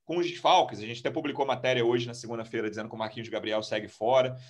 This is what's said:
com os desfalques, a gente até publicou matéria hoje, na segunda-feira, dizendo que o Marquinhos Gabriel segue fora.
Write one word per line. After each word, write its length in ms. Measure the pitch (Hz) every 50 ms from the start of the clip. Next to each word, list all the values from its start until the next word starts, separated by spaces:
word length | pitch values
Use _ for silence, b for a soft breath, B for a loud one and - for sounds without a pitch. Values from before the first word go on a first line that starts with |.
| _
com 140 | - 160 175
os 100 | 175 175
desfalques, 520 | 175 - - 147 175 185 - - 120 101
a 40 | 104
gente 140 | 113 120 120
até 140 | - 143 135
publicou 340 | 165 147 143 131 131 139
matéria 380 | 139 127 123 - 127 127 127 117
hoje, 240 | 117 120 120 120 120
na 60 | 117
segunda-feira, 540 | - - 113 117 113 113 113 - 113 107 107
dizendo 200 | 98 110 110 110
que 60 | -
o 20 | 113
Marquinhos 300 | 110 107 - 123 113 104
Gabriel 340 | 110 104 101 107 107 107 107
segue 240 | - 127 110 107
fora. 500 | 98 - - 107 113 131 131 127 127 127 B B B